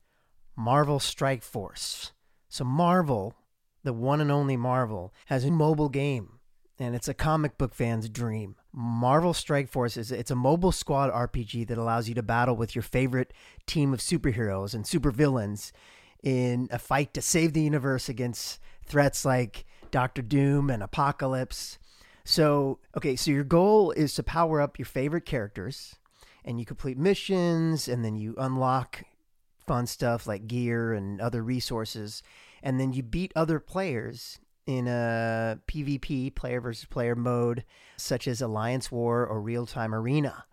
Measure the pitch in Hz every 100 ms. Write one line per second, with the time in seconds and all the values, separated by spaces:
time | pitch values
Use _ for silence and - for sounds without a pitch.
0 | _ _ _ _ - - 113 139 147 143
1 | - - 135 131 - 120 92 - - -
2 | - - _ _ _ - 127 143 175 185
3 | 156 117 98 - _ _ _ _ 139 117
4 | 127 147 147 143 139 127 123 127 120 104
5 | 90 - - 131 135 165 151 151 147 135
6 | 143 127 92 - _ _ _ - 123 120
7 | - 131 156 156 151 - 131 - 120 113
8 | 110 113 117 110 101 - _ 131 117 117
9 | 123 147 175 165 - 143 131 135 120 123
10 | 113 117 120 127 131 165 180 156 - 139
11 | 135 117 120 127 110 117 113 117 113 117
12 | 113 120 110 117 123 113 113 120 - 127
13 | 131 127 127 - - - - 165 139 127
14 | - 170 147 110 107 95 98 110 104 175
15 | 143 117 147 127 104 104 - - - -
16 | - _ 139 127 123 123 127 120 - 139
17 | 143 131 - 170 160 156 151 147 135 131
18 | - 117 123 113 - - - - - 147
19 | 143 - 139 127 120 - - - - 135
20 | 127 - 110 143 139 143 139 113 - -
21 | 143 143 135 131 127 - - - - -
22 | - - - - 151 143 139 - - 139
23 | 151 131 - 139 139 170 196 214 180 -
24 | 147 - - 165 165 156 143 - 123 -
25 | 143 165 - 139 101 - 95 139 - -
26 | _ _ - - - 120 113 - 131 127
27 | 180 196 - 190 175 165 165 156 - 120
28 | 113 107 107 117 131 131 131 131 123 -
29 | - _ _ _ _ _ - 127 120 -
30 | 123 117 - 101 107 123 120 117 117 110
31 | 98 98 117 120 113 127 - 120 110 117
32 | 104 - - - - - 135 131 135 131
33 | 120 131 190 156 160 156 - 185 190 120
34 | 113 120 - - _ _ - 131 123 120
35 | 117 113 113 113 113 110 - 156 139 139
36 | - 139 131 - 127 123 120 113 - 131
37 | 120 120 120 120 120 117 - - - -
38 | - 127 135 117 120 107 113 127 - 120
39 | 117 117 123 110 104 117 117 135 110 110
40 | 117 147 139 - -